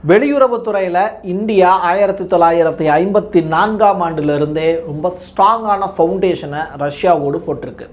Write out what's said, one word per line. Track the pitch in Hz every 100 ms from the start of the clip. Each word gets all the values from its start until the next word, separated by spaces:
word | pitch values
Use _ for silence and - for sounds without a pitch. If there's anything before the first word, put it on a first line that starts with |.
| 147
வெளியுறவுத்துறையில | 202 277 285 262 233 220 202 185 175 208 -
இந்தியா | 190 185 220 202 180 190
ஆயிரத்தி | 170 190 196 190
தொள்ளாயிரத்தி | 180 180 165 170 160 151 156
ஐம்பத்தி | 147 185 202 - 180
நான்காம் | 160 160 214 214 214 190
ஆண்டுல | 170 156 147
இருந்தே | 147 147 156 160 165 165
ரொம்ப | 147 180 180
ஸ்ட்ராங்கான | - - 196 226 220 202 190 -
ஃபவுண்டேஷனை | 165 190 190 156 151 147 156 139
ரஷ்யாவோடு | 143 143 180 165 143 160 -
போட்டிருக்கு. | 135 127 - 123